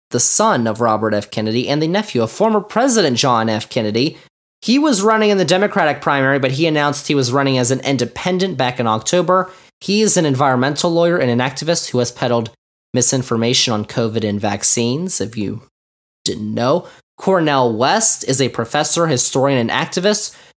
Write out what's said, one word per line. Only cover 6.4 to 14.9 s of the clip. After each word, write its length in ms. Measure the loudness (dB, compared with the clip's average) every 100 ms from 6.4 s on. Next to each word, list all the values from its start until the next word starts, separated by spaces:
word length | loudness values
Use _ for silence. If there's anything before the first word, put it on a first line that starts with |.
| 0
he 160 | 0 0
announced 400 | 2 0 0 0
he 80 | 0
was 160 | 0
running 260 | 0 2 2
as 140 | 2
an 80 | 0
independent 760 | 0 -2 -2 -4 -4 -2 -2 -2
back 220 | -2 0
in 80 | 0
October. 640 | -2 0 0 2 0 0 -8 -20 _
He 220 | -4 0
is 160 | 2 2
an 80 | 2
environmental 640 | 2 2 2 0 0 0
lawyer 280 | 2 2 2
and 120 | 0
an 100 | 0
activist 520 | -2 -4 -2 -2 0
who 80 | -2
has 120 | -2
peddled 380 | -2 -2 -2 -2 -10 _ _ _
misinformation 800 | 0 0 0 0 0 0 0 0
on 120 | -2 -4
covid 420 | -2 -2 -2 -2
and 140 | -2
vaccines, 800 | -2 -2 0 0 0